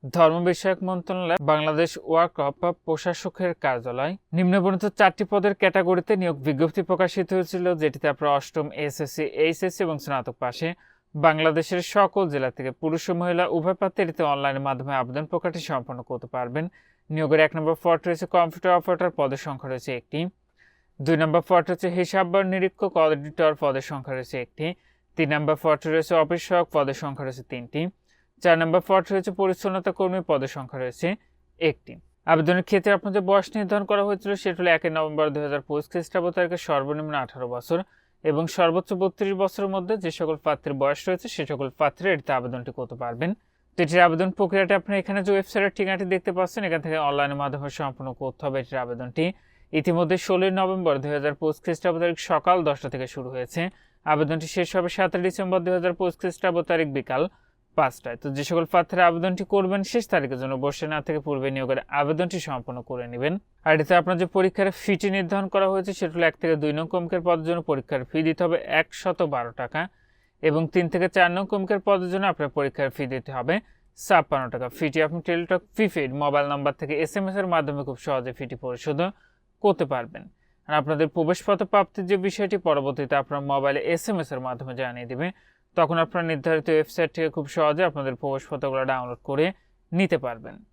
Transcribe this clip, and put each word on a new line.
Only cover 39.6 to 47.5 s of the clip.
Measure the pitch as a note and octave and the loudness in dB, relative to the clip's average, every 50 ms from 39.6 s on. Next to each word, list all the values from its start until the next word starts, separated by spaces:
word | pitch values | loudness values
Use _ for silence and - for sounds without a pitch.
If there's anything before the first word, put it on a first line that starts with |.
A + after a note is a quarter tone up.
| G3+ G3 F#3+ | -4 -2 -2
মধ্যে | G3 F3+ F3+ A3 G#3 F3+ | -4 -2 -2 -4 -2 -2
যে | E3 D#3 - | -6 -4 -4
সকল | F3 D#3 D#3+ D3+ _ | -2 -2 -2 -2 _
প্রার্থীর | D#3+ D3 C3+ _ D#3 C#3+ C3+ C3+ | -2 -2 -2 _ -6 -2 0 0
বয়স | C#3 C#3+ - - - | 0 0 0 -2 -4
রয়েছে, | F#3 F3+ - A#3 - | -4 -4 -4 -10 -6
সে | - D#3 C3 | -6 -6 -6
সকল | D3+ B2 C3+ C3 - _ | -4 -6 -6 -6 -2 _
প্রার্থীরা | D#3 C#3+ - _ E3+ G3 F#3 | 0 0 0 _ 0 0 0
এটিতে | D3+ - - C#3+ C3 | 0 0 -2 -2 -2
আবেদনটি | A#2+ B2 A#2+ B2 A#2+ C3 A#2+ - | -2 -4 -8 -8 -10 -10 -10 -10
করতে | B2+ A#2+ - B2 C3 | -10 -10 -10 -10 -8
পারবেন। | A#2+ A#2 A#2 C#3 F3 G#3 _ _ _ _ _ _ _ _ | -8 -6 -4 -4 -4 -4 _ _ _ _ _ _ _ _
তো | - F3 | -2 -2
এটির | D3 E3 F3+ F3 | 2 6 6 6
আবেদন | F3 E3 D#3+ F#3 F#3 - - | 6 6 2 0 -2 0 0
প্রক্রিয়াটি | G3+ F3 G3 G3 F#3+ F3 G3+ F#3+ | 0 2 2 0 2 2 2 0
আপনি | F3 - G3+ G3 | 0 0 -2 -2
এখানে | F#3 - G3 G3+ F#3 | -2 -2 -4 -2 0
যে | F#3+ G3+ | 2 2
ওয়েবসাইটের | G3 F#3+ - - A3 G3 G3 - | 2 0 0 0 0 0 0 0
ঠিকানাটি | - G3+ F#3+ F#3+ F#3 G3 F3+ F#3 | -2 -2 -2 0 -2 0 0 0
দেখতে | F3+ - - F3 | 0 0 -2 0
পাচ্ছেন, | F#3 F#3 E3+ - - G#3 F3+ | 0 -2 -2 -2 -4 -2 -2
এখান | E3 D#3+ D3 | -2 -2 -2
থেকে | E3 D#3 D#3 D3+ C#3+ | -2 -2 0 0 2
অনলাইনের | C#3+ C#3+ C#3+ C#3+ C#3+ C#3 C#3+ | 2 2 0 0 0 -2 -4
মাধ্যমে | C#3 | -4